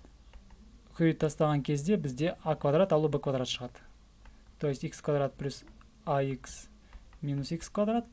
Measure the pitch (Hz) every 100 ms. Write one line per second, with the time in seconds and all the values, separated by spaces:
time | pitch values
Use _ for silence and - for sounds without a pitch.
0 | - - - - - - - - - -
1 | 165 156 156 - 151 147 131 143 151 208
2 | 147 123 165 - 160 151 147 151 190 156
3 | 156 147 147 131 123 - 123 - - -
4 | - - - - - - 147 135 160 -
5 | - 147 139 - 139 - - - - -
6 | - 143 139 127 - - - - - -
7 | - - 143 139 135 165 - - 208 233
8 | 233